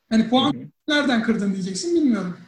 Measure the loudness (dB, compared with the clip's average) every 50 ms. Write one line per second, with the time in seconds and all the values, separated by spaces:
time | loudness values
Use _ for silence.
0 | _ _ 0 0 2 2 2 2 2 0 -2 -4 -8 -16 -20 _ _ 0 0 0
1 | 2 2 0 0 0 0 0 0 -2 -2 -2 -4 -4 -6 -6 -6 -4 0 0 2
2 | 2 2 2 0 -2 -6 -10 -12 -16